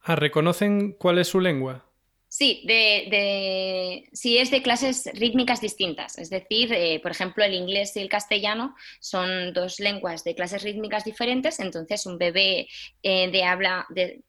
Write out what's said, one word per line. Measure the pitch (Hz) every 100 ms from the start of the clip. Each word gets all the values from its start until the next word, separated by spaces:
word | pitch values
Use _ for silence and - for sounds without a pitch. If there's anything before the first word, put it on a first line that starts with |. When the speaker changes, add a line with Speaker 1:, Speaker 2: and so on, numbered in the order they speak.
Speaker 1:
Ah, | -
¿reconocen | 160 151 156 165 170 202 202 202
cuál | 196 180 175
es | 175
su | 190
lengua? | 185 143 131 127 _ _ _ _ _
Speaker 2:
Sí, | - 277 208
de, | - 226 220 208 190
de... | 202 202 196 190 190 190 185 185 180 -
si | - 247 233
es | 254
de | 262
clases | 262 240 269 254 -
rítmicas | 196 233 247 247 233
distintas. | 214 - 190 156 - -
Es | 165
decir, | 190 - 214 240
eh, | 220 170 156
por | 175
ejemplo, | 170 185 180
el | 208
inglés | 190 180 196 202 -
y |
el | 190
castellano | 208 - 208 208 214 262 - - -
son | - 190 185 185 180
dos | 175 180 180
lenguas | 202 202 180 165
de | 170 165
clases | 180 196
rítmicas | 202 208 214 208
diferentes, | 214 220 240 254 277 320
entonces | 190 170 165 208 190
un | 175
bebé, | 175 175 196 185 - - - _
eh, | 196 190 185
de | 190
habla | 180 185 190 185 -
de | 165 180 -